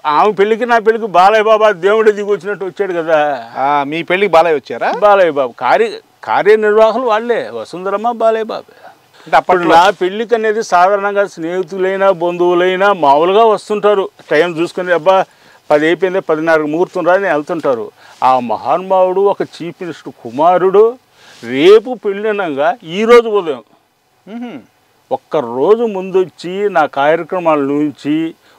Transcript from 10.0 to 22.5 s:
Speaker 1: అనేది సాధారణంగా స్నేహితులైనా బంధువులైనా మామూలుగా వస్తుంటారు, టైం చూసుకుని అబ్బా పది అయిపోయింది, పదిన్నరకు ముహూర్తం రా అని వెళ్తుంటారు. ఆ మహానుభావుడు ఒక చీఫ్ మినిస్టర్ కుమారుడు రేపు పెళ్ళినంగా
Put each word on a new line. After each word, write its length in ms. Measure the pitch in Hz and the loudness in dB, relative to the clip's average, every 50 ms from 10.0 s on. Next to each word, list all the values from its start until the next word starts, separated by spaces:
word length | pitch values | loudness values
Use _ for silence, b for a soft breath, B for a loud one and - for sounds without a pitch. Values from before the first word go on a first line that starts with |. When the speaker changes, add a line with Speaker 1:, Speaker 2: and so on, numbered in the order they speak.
| 185 180 196 214 233 196 233 | -2 -4 -4 -4 -4 -2 -2
Speaker 1:
అనేది 280 | 226 220 220 214 226 214 | -2 0 0 -2 -2 -2
సాధారణంగా 640 | - 185 175 180 190 - 196 196 202 202 202 202 | 0 2 2 4 4 2 0 -2 -2 -2 -2 -2
స్నేహితులైనా 840 | 175 - 175 160 165 180 185 180 156 190 190 185 190 196 190 196 196 | -4 -4 -10 -8 -6 -6 -6 -6 -6 -4 -4 -4 -2 -2 0 2 0
బంధువులైనా 840 | 190 165 170 175 175 175 175 175 180 175 180 185 185 185 196 208 202 | 0 0 -2 -4 -2 0 0 0 2 2 0 0 0 2 2 0 2
మామూలుగా 500 | 175 151 139 139 147 165 180 190 220 233 | 2 2 2 4 4 2 2 4 4 4
వస్తుంటారు, 640 | 220 208 - - - 214 208 202 208 208 196 185 - _ _ - - | 4 2 0 -2 -6 -4 -2 0 0 0 0 -2 -6 _ _ -6 -2
టైం 260 | 165 147 170 180 165 | 0 0 0 0 -2
చూసుకుని 340 | 156 175 170 - 190 180 180 | -4 -6 -6 -6 -6 -2 -2
అబ్బా 340 | 170 165 151 185 190 190 165 b b b b b b b b - | -2 0 2 2 2 2 0 b b b b b b b b 0
పది 140 | 151 151 151 | 0 2 2
అయిపోయింది, 340 | 160 175 165 190 185 180 190 | 0 0 0 -2 -4 -4 -4
పదిన్నరకు 480 | 180 - 160 156 160 165 160 156 151 | -2 -2 -4 -2 0 0 0 0 0
ముహూర్తం 380 | 147 151 165 180 170 - 185 165 | -2 -2 -2 -4 -4 -4 -4 0
రా 80 | 165 180 | 0 0
అని 100 | 196 196 | 2 0
వెళ్తుంటారు. 680 | 180 151 151 147 180 180 160 - 147 127 113 104 104 - B B B B B 127 | 0 -2 -2 -4 -6 -6 -4 -2 -2 -2 -4 -6 -12 -14 B B B B B 0
ఆ 160 | 131 131 127 | 2 2 2
మహానుభావుడు 840 | 123 117 107 95 101 123 156 180 190 190 185 185 185 185 180 196 | 0 -4 -6 -6 -4 -4 -4 -2 -2 0 0 2 2 2 0 0
ఒక 200 | 202 202 185 - | 0 0 0 -2
చీఫ్ 340 | 170 - - - 160 170 156 - | -6 -10 -10 -12 -12 -12 -12 -12
మినిస్టర్ 320 | 190 170 143 - - 139 - _ - | -12 -12 -12 -14 -16 -20 -18 _ -16
కుమారుడు 760 | 117 113 139 156 175 185 175 170 190 180 202 220 226 254 254 _ _ B B B B B B B | -10 -4 0 2 2 2 2 2 2 4 4 4 4 0 -6 _ _ B B B B B B B
రేపు 540 | 117 127 135 156 185 214 226 208 254 254 196 - | -6 -2 2 6 6 6 6 4 0 -10 -6 -6
పెళ్ళినంగా 680 | 208 196 202 214 220 208 202 190 165 | -6 -6 -4 -4 -4 -4 -4 -4 -6